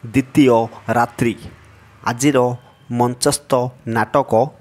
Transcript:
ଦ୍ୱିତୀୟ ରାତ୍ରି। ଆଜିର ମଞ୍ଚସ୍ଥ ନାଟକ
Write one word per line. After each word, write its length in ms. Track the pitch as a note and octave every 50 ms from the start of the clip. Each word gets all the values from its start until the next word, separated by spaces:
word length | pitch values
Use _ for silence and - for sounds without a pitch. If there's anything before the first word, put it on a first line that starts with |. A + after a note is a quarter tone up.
| -
ଦ୍ୱିତୀୟ 640 | A#2 G#2+ C3+ C3 - - D#3 C#3+ B2+ A#2+ A2+ A2+ A2+ - - - -
ରାତ୍ରି। 480 | A2 A#2+ A#2+ A#2+ - - B2+ A#2 G2+ - - - - _ - - - _ _ _ _ _ -
ଆଜିର 500 | - A#2+ A#2+ C3+ D3 C#3 B2+ B2 B2 B2 B2 _ - _ _ _ -
ମଞ୍ଚସ୍ଥ 760 | A#2+ A#2+ B2 B2 B2 - - C#3+ C#3 - - _ - B2 B2 B2+ - - _
ନାଟକ 480 | A2+ A2+ A2+ A2 - - C#3+ C3 - A2+ A2 B2+ D3 - -